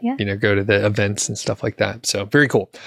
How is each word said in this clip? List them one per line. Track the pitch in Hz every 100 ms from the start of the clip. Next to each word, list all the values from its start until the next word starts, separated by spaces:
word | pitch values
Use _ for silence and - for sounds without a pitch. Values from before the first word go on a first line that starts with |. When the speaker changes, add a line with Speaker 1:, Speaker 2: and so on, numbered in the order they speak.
Speaker 1:
yeah. | 240 269
Speaker 2:
you | 101
know, | 101
go | 107
to | 101
the | 101 101 104
events | 104 101 101 -
and | 107
stuff | - 110
like | 113 -
that. | 101 107 -
So | 101 101
very | 147 139
cool. | 113 95 -